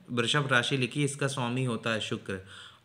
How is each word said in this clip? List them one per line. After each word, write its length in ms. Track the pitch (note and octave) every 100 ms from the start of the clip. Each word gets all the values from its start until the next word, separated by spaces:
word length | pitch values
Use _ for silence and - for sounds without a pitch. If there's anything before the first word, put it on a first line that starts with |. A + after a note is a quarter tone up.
| -
वृषभ 380 | A#2+ A#2 D3+ C3
राशि 240 | B2+ A#2 C#3
लिखी, 280 | A#2+ D3
इसका 220 | C#3 - C#3
स्वामी 380 | C3+ A#2+ B2+
होता 260 | C3 A2 A#2
है 100 | A2
शुक्र। 400 | G2+ A2 - F#2+ F#2+ - - -